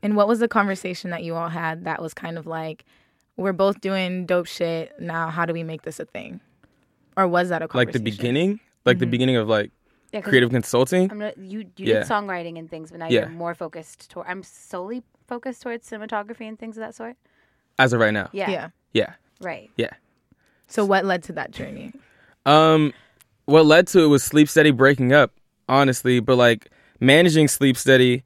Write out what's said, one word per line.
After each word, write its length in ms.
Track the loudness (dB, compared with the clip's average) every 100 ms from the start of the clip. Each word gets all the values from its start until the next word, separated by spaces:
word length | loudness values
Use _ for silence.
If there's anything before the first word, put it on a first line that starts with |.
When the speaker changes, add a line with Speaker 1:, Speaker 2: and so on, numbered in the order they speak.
Speaker 1:
And 140 | -4 0
what 120 | 0
was 100 | 0
the 100 | -2
conversation 640 | -2 -4 -6 -10 -10 -10
that 120 | -10
you 120 | -8
all 140 | -8 -8
had 360 | -8 -8 -8
that 180 | -8 -8
was 100 | -10
kind 220 | -12 -14 -14
of 100 | -12
like, 380 | -10 -10 -14 _ _ _ _ _ -8
"We're 140 | -6
both 260 | 0 0 0
doing 460 | -4 -4 -4 -6 -2
dope 200 | -2 -2
shit, 460 | -6 -4 -4 -8 -12
now 300 | -10 -6 -6
how 160 | -4 -4
do 80 |
we 80 | -6
make 180 | -10 -12
this 160 | -14 -14
a 60 |
thing?" 360 | -14 -16 -16 -18 _ _ _ _ _ _ _ -2
Or 100 | 0
was 220 | 0 0
that 140 | -4
a 20 | -4
Speaker 2:
Like, 200 | 0 0
the 60 | -2
Speaker 1:
conversation? 60 |
Speaker 2:
beginning? 560 | -4 -4 -2 0 -2 -4 _ _
Like, 140 | 0 2
the 80 | 0
Speaker 1:
Mm-hmm. 40 |
Speaker 2:
beginning 260 | 0 0 0
of, 120 | 0
like, 220 | -2 -2 _ _ _ _
Speaker 3:
Yeah, 80 | -12
'cause 80 | 0
Speaker 2:
creative 220 | 2 4
consulting? 600 | 0 -2 -2 0 0 -2
Speaker 3:
I'm 80 | -4
not, 200 | -12 -14
you, 220 | -16 -16
you 260 | -16 -8 -2
Speaker 2:
Yeah. 140 | -2
Speaker 3:
did 80 | 0
songwriting 500 | -4 -4 -8 -10 -14
and 100 | -16
things, 220 | -16 -16
but 100 | -12
now 60 | -2
Speaker 2:
Yeah. 120 | -2
Speaker 3:
you're 80 | -2
more 240 | -8 -12
focused 560 | -10 -14 -16 -20 -20 -20
toward, 160 | -16 -14
I'm 140 | -14
solely 600 | -16 -20 -16 -14 -12 -14 -16 _ _
focused 360 | -14 -14 -14
towards 260 | -14 -14 -14
cinematography 580 | -16 -10 -8 -10 -14 -18
and 120 | -16
things 180 | -18 -16
of 60 |
that 120 | -16
sort. 220 | -16 -18 -18 _ _ _ _ _ -2
Speaker 2:
As 140 | 0
of 60 | 2
right 120 | 0
now. 160 | 0 -6
Speaker 3:
Yeah. 180 | -8 -6
Speaker 1:
Yeah. 180 | -6 -10 _ _
Speaker 2:
Yeah. 200 | -4 -4 -8 _ _
Speaker 3:
Right. 300 | -14 -14 -12 -8
Speaker 2:
Yeah. 140 | -8 -10 _ _ _ _ _ _ _
Speaker 1:
So 160 | -4
what 200 | 0 0 -2
led 160 | -4
to 80 | -8
that 180 | -12 -12
journey? 440 | -14 -14 -14 -18 -20 _ _ _ _
Speaker 2:
Um, 480 | 4 6 6 4 2 -4 _ _ _ _ 4
what 180 | 6
led 220 | 8 6 6
to 120 | 4
it 80 | 6
was 140 | 4
Sleep 260 | 4 2 4
Steady 220 | 4 4
breaking 420 | 6 4 4 4
up, 180 | 4 4 _ _ _ 0
honestly. 520 | 2 2 0 0 0
But, 160 | 2 4
like, 320 | 4 2 -4 _ _ _
managing 480 | 4 6 6 6 2
Sleep 280 | 4 2 2
Steady 440 | 4 6 6 2